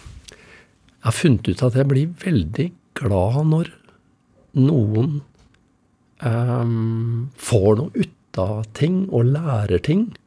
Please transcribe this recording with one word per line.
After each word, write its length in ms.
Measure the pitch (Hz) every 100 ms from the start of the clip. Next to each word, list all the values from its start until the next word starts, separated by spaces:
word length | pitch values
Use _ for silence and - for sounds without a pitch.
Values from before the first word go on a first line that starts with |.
| - - -
jeg 760 | - - - _ _ _ _
har 100 | 113
funnet 320 | - 170 101 -
ut 140 | -
at 140 | 127 123
jeg 100 | 139
blir 280 | 135 165 170
veldig 540 | 190 131 80 113 175 - _
glad 440 | - 110 95 98 135
når 240 | 156 160 - - _ _ _ _ _ _ _
noen, 680 | 135 135 151 107 107 147 147 - _ _ _ _ _ _ _ _ _
ehm, 1080 | 120 117 120 123 117 113 113 113 117 117 131
får 420 | - - 113 98 107
noe 140 | 180
ut 460 | 233 - - _ -
av 260 | 95 107 110
ting 320 | - 151 185 190
og 220 | 120 123
lærer 480 | 147 165 110 104 87
ting. 300 | - 190 226 -